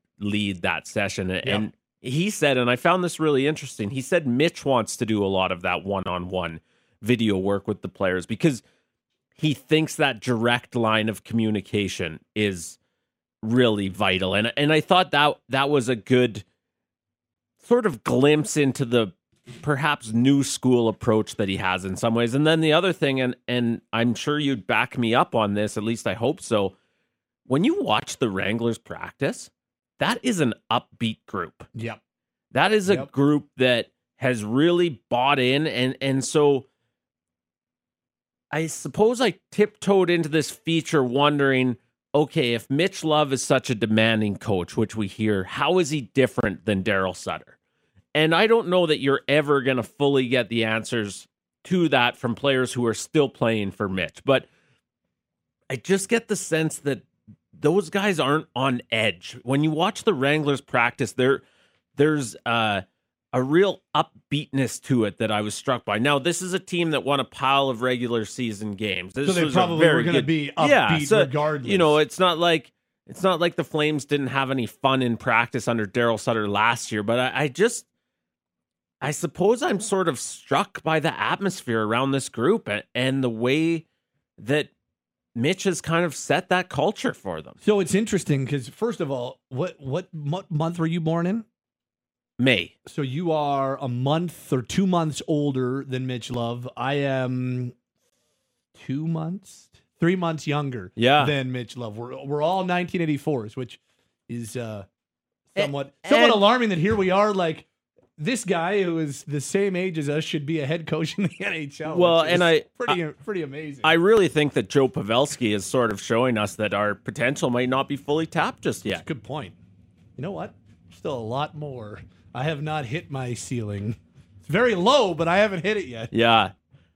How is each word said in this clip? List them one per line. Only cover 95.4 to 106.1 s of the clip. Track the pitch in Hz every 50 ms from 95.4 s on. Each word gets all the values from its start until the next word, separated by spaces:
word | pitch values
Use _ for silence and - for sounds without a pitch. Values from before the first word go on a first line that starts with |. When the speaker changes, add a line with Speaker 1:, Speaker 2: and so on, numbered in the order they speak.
| 147 147 131 131 127 123 131 139 135
Speaker 2:
than | 135 131 127 131 127
Mitch | 127 120 110 -
Love. | 120 120 117 117 120 123 120 123 -
I | - 120 131 143
am | 143 139 135 131 131 127 127 127 127 127 127 123 123 123 123 - _ _ _ _ _ _ _ _ _ _ _ _ _ _ _ _ _ _ _ _
two | - - - 131 147 156
months, | 165 165 160 160 165 185 208 - - - - _ _ _ _ _ _ _ _
three | 165 170 185
months | 185 175 165 160 147 -
younger | 147 143 147 143 139 127 107 92 90 -
Speaker 1:
Yeah. | - 117 127 143 147 139
Speaker 2:
than | 143 147 139 131 127
Mitch | 127 123 120 - -
Love. | 127 120 110 104
We're, | 110 120 123 131 135 139
we're | 139 147 147
all | 151 165 185 190 185
nineteen | 180 180 175 180 - - 180
eighty-fours, | 165 156 147 131 - 165 147 123 104 107 -
which | 131 127 - - - _ _ _ _ _ _ _ _ _ -
is, | 117 120 117 107 -
uh, | 123 117 110 107 101 95 - _ _ _ _ _ _ _ _ _ _ _ _ _
Speaker 1:
And, | - -
Speaker 2:
somewhat, | - 143 143 139 - _ _ -
somewhat | -